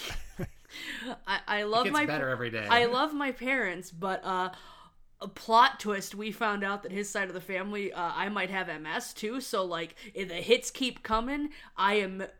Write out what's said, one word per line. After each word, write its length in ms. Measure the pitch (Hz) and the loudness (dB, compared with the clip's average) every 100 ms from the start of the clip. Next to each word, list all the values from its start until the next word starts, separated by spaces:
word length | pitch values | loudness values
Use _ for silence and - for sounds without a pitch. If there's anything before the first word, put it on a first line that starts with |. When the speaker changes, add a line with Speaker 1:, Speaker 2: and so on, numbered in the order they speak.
| - - - - | -4 -6 -8 -8
Speaker 1:
<laughs> 100 | - - - - - - 247 - - | -10 -10 -18 -12 -10 -8 -8 -8 -4
Speaker 2:
I, 140 | 196 - | -4 0
I 140 | 208 | -2
love 180 | 208 220 202 | 2 2 4
Speaker 3:
It 40 | |
gets 80 | 302 | 4
Speaker 2:
my 60 | 294 | 2
Speaker 3:
better 200 | 151 135 | 2 0
Speaker 2:
pa-, 60 | |
Speaker 3:
every 180 | 123 120 | 0 -2
day. 160 | 110 104 | -2 4
Speaker 2:
I 160 | 240 240 | 6 6
love 260 | 247 302 | 4 2
my 180 | 294 277 | 0 -4
parents, 580 | 254 247 269 202 175 180 | -2 -2 0 0 -4 -10
but, 340 | 165 190 190 | -6 -4 -2
uh, 260 | - 185 185 - - - - - - - | -2 -2 -2 -6 -16 -20 -20 -20 -20 -14
a 80 | 196 | -14
plot 500 | - - 226 - - | -8 6 8 8 6
twist, 340 | 208 196 190 | -2 -2 -2
we 160 | 202 214 | -6 -6
found 300 | - 220 202 | 0 0 2
out 180 | 196 202 | 0 -2
that 80 | 196 | -4
his 160 | 196 202 | -4 -4
side 180 | 208 190 | -2 -4
of 60 | |
the 60 | 180 | -6
family, 520 | 180 185 196 208 196 | -4 -4 -2 -2 -4
uh, 200 | - 170 | -2 -2
I 140 | 156 190 | -2 -2
might 220 | 208 185 | 0 -2
have 180 | 196 175 | -2 -4
M 180 | 156 156 | -6 -4
S 260 | 196 - | -4 -6
too, 280 | - 214 254 | -6 -4 -4
so, 240 | 254 214 | -2 0
like, 300 | 185 165 170 - 214 | 0 -2 -4 -10 -12
if 140 | 190 185 | -8 -6
the 60 | 170 | -2
hits 340 | 170 254 - | 4 4 4
keep 320 | - 254 - | -2 -2 -2
coming, 480 | - 220 240 285 294 - - - | -2 0 0 -2 -4 -8 -10 2
I 180 | 196 | 4
am 280 | 208 196 190 190 | 4 2 -2 -8